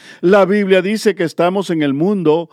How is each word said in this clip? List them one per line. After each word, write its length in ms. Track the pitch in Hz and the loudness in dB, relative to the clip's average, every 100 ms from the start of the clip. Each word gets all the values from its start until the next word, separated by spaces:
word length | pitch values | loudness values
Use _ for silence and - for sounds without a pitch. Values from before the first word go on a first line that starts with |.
| - - | -20 -4
La 240 | 175 202 | 2 4
Biblia 380 | 185 208 196 185 | 4 0 2 0
dice 320 | 185 214 220 | 0 -2 -2
que 80 | 175 | -2
estamos 480 | 165 - 175 190 185 | -4 0 -2 -2 -4
en 120 | 165 | -2
el 120 | 147 | -2
mundo, 540 | 139 180 208 156 160 165 | -2 -2 0 0 0 -2